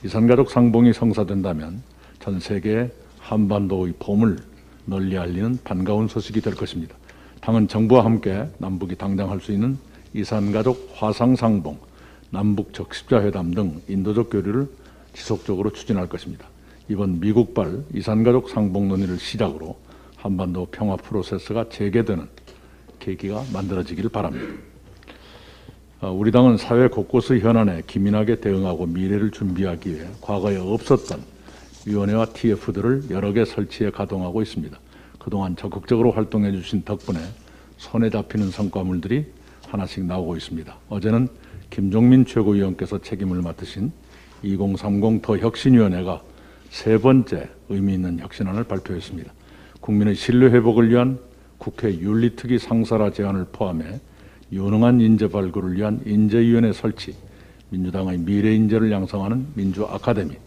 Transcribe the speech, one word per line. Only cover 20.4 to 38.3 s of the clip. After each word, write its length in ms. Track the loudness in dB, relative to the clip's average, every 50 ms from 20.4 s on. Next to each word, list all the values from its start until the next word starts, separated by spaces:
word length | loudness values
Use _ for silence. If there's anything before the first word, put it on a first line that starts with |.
| -2 -4 -4 -6 -6
평화 300 | -8 -8 -6 -4 -4 -4
프로세스가 760 | -4 -6 -6 -6 -6 -4 -4 -6 -8 -6 -6 -4 -4 -4 -6
재개되는 560 | -6 -4 -4 0 0 0 0 0 -2 -4 -6 -10 -18 -20 -20 -20 -20 -20 -20 -20 -20 -20 -20 -20 -20 -12
계기가 440 | -10 -10 -10 -8 -8 -8 -6 -8 -8 -8 -8
만들어지길 560 | -8 -6 -4 -4 -6 -6 -6 -8 -6 -6 -4
바랍니다. 360 | -4 -4 -4 -4 -6 -8 -10 -12 -14 -16 -18 -20 -20 -20 -20 -20 -20 -20 -20 -20 -20 -20 -20 -20 -20 -20 -20 -20 -20 -20 -20 -20 -20 -20 -20 -20 -16 -10
어, 100 | -8 -6
우리 180 | -4 0 0 4
당은 280 | 6 8 8 8 6 4
사회 300 | 2 2 4 4 4 4
곳곳의 520 | 2 -2 -6 0 0 0 2 2 0 2
현안에 420 | 4 4 4 4 4 2 0 -2 -8
기민하게 540 | -6 -4 -2 0 2 2 2 2 0 0 0
대응하고 460 | 0 -2 0 0 0 -2 -2 -4 -4
미래를 440 | -4 -4 -4 -2 -2 0 0 -2 -2
준비하기 640 | -4 -4 -6 -4 -2 -2 -2 -4 -4 -6 -8 -8 -8
위해 120 | -8 -10 -14 -16 -14
과거에 380 | -8 -6 -4 -2 -2 -2 -2 -2
없었던 640 | -2 -4 -4 -4 2 2 2 2 2 -6 -12 -12 -12 -18 -20 -20 -20 -20 -20 -20 -20 -20 -20 -14 -6
위원회와 400 | -2 -2 0 0 0 2 0 0
티에프들을 760 | -2 -4 -2 0 0 0 0 -2 -6 -6 -2 0 0 0 -2 -2 -6
여러 220 | -6 -4 -2 0
개 140 | 0 0 0
설치해 440 | 0 -2 -6 -8 -8 -4 -4 -4 -4
가동하고 520 | -2 -6 -6 -6 -4 -6 -6 -4 -4 -4
있습니다. 360 | -4 -4 -6 -10 -10 -10 -12 -20 -20 -20 -20 -20 -20 -20 -20 -14
그동안 380 | -10 -6 -6 -4 -4 -4 -6
적극적으로 560 | -8 -8 -10 -10 -10 -2 0 2 4 4 4
활동해 380 | 4 2 -2 0 0 0 0 0
주신 300 | -2 -4 -4 -4 -4 -4
덕분에 360 | -2 -4 -8 -8 -6 -6 -6 -6 -6 -10 -14 -18 -20 -20 -20 -20 -20 -20 -20
손에 340 | -20 -18 -6 -2 0 0 0
잡히는 400 | 0 -4 -6 -4